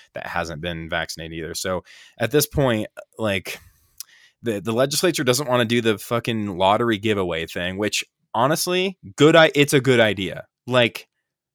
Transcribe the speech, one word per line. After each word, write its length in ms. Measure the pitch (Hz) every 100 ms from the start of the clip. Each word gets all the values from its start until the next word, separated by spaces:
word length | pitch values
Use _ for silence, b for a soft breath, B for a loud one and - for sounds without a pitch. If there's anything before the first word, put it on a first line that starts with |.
| B
that 140 | - -
hasn't 340 | 85 82 78
been 260 | 87 82 80
vaccinated 480 | 85 80 - 82 82
either. 160 | 80 82
So 280 | 95 90 B B B -
at 100 | 110
this 160 | 147 143
point, 420 | - 131 110 - - - -
like, 420 | 110 95 - - - _ _ - b b b _
the, 180 | 117 104
the 120 | 95
legislature 500 | 113 139 143 185 151
doesn't 260 | 127 123 135
wanna 160 | 123 113
do 160 | 120
the 160 | 113 101
fucking 580 | - 117 123 113 104 87
lottery 440 | 95 110 117 104
giveaway 480 | 110 101 90 82 82
thing, 300 | 95 87 95
which, 260 | 104 - - _ _ 110
honestly, 640 | 131 165 - 180 190 185 127 -
good 200 | 147 165
i-, 160 | 160 147
it's 180 | 139
a 80 | 147
good 180 | 131 123
idea. 460 | 107 98 90 - - _ -
Like, 400 | 123 117 - - _ _ _ _